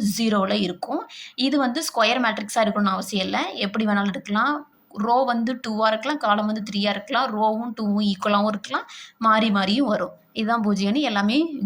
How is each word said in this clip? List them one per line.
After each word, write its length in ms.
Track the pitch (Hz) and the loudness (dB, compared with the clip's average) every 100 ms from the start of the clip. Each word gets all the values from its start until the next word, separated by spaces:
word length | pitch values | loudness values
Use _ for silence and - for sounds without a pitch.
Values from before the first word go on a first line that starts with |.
| 208 | -2
ஜீரோல 420 | 190 226 208 190 208 | 0 0 2 2 0
இருக்கும். 420 | 180 - - 294 - - - - | -2 -4 -6 -6 -8 -14 -14 -4
இது 200 | 262 285 | 0 2
வந்து 240 | 254 254 | 0 -2
ஸ்கொயர் 400 | 330 - 220 254 233 | -4 0 2 2 0
மேட்ரிக்ஸா 360 | 214 208 240 | -2 -4 0
இருக்கணும்னு 300 | 214 208 202 190 | 0 2 0 0
அவசியம் 300 | 185 202 185 | -2 -4 -2
இல்ல, 140 | 214 349 392 196 | -2 -4 -4 -4
எப்படி 200 | 220 214 | 0 0
வேணாலும் 280 | 202 202 | 2 0
இருக்கலாம். 400 | 196 - 208 262 294 - _ _ | -2 -2 0 0 -2 -6 _ _
ரோ 240 | - 220 247 | -4 2 2
வந்து 280 | 247 233 233 254 | 2 2 0 -2
டூவா 280 | 233 214 220 | -4 0 2
இருக்கலாம், 320 | 214 254 302 | 2 -2 -2
காலம் 260 | 214 208 214 | 2 2 0
வந்து 140 | 220 202 | -4 -4
த்ரீயா 260 | 202 202 | -2 -2
இருக்கலாம், 340 | 202 - 240 262 | -2 -2 -2 0
ரோவும் 420 | 214 220 220 240 | 0 0 0 -4
டூவும் 320 | 220 214 202 208 | -4 0 2 2
ஈக்குவலாவும் 460 | 190 214 208 208 | 0 2 2 2
இருக்கலாம், 320 | 208 - 277 - - - - | -2 -4 -6 -6 -14 -20 -2
மாறி 320 | 226 220 226 | 2 4 4
மாறியும் 400 | 202 190 233 254 | 2 2 2 2
வரும். 220 | 208 185 - _ | 0 -2 -8 _
இதுதான் 320 | - 220 233 | -4 -2 0
பூஜ்ய 300 | 208 196 196 | 2 2 0
அணி, 80 | 262 | 0
எல்லாமே 380 | 269 202 208 269 330 277 | 0 0 2 2 0 -2